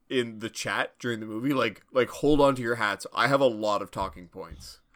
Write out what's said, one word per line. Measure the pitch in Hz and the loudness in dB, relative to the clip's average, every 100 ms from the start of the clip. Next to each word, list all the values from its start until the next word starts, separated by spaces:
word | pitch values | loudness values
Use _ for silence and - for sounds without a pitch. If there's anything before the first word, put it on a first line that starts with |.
| - | -4
in | 131 117 107 | -2 -2 -6
the | 110 | -10
chat | - 110 107 - - | -8 -4 -2 -4 -6
during | 123 113 | -6 -6
the | 110 | -6
movie, | 110 135 | -4 -2
like, | 131 113 - _ | 0 0 -4 _
like, | 131 120 | 0 0
hold | - 147 151 | 2 4 6
on | 139 131 | 6 4
to | |
your | 117 117 | -2 0
hats. | 104 98 - | 0 -2 -6
I | - 123 | 0 2
have | 139 | 4
a | 131 | 2
lot | 110 107 101 | 2 -2 -2
of | 95 | -4
talking | 110 95 92 90 | -6 -6 -8 -18
points. | 95 82 76 - - _ | -16 -16 -16 -18 -20 _